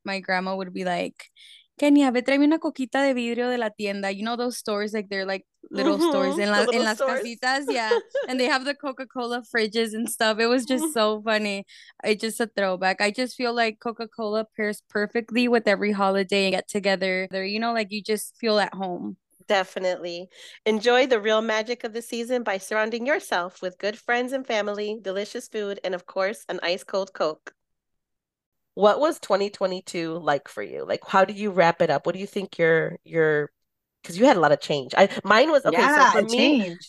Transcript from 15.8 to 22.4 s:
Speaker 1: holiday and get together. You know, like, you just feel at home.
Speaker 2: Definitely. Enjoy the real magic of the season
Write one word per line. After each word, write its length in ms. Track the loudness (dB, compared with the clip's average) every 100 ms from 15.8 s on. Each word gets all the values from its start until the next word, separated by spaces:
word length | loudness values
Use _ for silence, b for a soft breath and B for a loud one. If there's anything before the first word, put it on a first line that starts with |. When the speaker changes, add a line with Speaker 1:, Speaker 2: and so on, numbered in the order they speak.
| 2
Speaker 1:
holiday 540 | 2 2 2 2 2 2
and 60 |
get 140 | 0 -2
together. 600 | -2 0 0 0 -2 -4
You 280 | -6 -4 -4
know, 120 | -2
like, 200 | -2 -4
you 100 | -6
just 340 | -4 -4 -6 -6
feel 220 | 0 2
at 160 | 0
home. 420 | -2 -6 -6 -8 -12 _ _ 0
Speaker 2:
Definitely. 840 | 0 0 -4 -4 -4 -6 -10 -14 B B B 0
Enjoy 400 | 0 4 4 4
the 140 | 2
real 200 | 2 2
magic 420 | 2 -2 -2 -6
of 80 | -8
the 100 | -10
season 400 | -8 -8 -4 -4